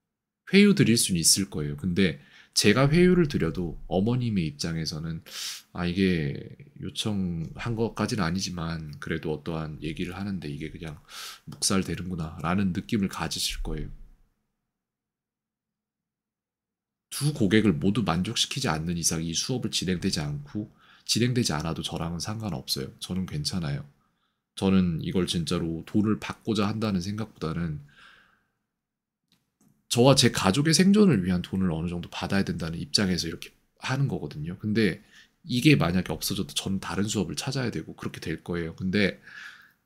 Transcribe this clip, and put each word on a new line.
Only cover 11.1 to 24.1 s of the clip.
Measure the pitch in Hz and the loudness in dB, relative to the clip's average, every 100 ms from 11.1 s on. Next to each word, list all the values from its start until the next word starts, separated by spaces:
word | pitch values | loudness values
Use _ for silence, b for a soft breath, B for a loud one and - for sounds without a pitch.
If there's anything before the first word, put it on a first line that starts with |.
| B B B - | B B B -18
묵살되는구나"라는 | - - 98 87 85 90 85 80 85 82 95 98 | -6 0 0 0 -6 -6 -6 -8 -6 -2 0 0
느낌을 | 85 - 113 95 | -2 -2 -2 -2
가지실 | - 82 - - - | -4 -6 -4 -6 -4
거예요. | 85 78 71 - - - _ _ _ _ _ _ _ _ _ _ _ _ _ _ _ _ _ _ _ _ _ _ _ _ _ _ _ _ _ | -6 -6 -8 -12 -18 -20 _ _ _ _ _ _ _ _ _ _ _ _ _ _ _ _ _ _ _ _ _ _ _ _ _ _ _ _ _
두 | - 143 | -2 -2
고객을 | 147 95 107 104 | 2 4 6 4
모두 | 73 92 104 | 4 2 2
만족시키지 | 92 82 95 - - 135 101 | 0 0 0 -2 -2 -2 -2
않는 | 78 82 85 | -2 -2 -2
이상 | 78 82 | -2 -2
이 | 82 | -4
수업을 | 82 - 127 107 | -4 -4 -4 -4
진행되지 | - 87 87 95 - | -4 -2 -2 -2 -2
않고, | 73 73 - 107 107 b b b | -4 -6 -8 -10 -10 b b b
진행되지 | - 110 123 123 113 | -4 0 2 2 0
않아도 | 76 80 80 | -2 -4 -4
저랑은 | - - 82 85 | -6 -4 -4 -6
상관없어요. | 110 110 110 67 - - - - | -6 -6 -6 -6 -6 -6 -6 -10
저는 | - 92 90 | -6 -4 -4
괜찮아요. | 76 - 95 76 143 - _ _ | -4 -4 -4 -4 -4 -8 _ _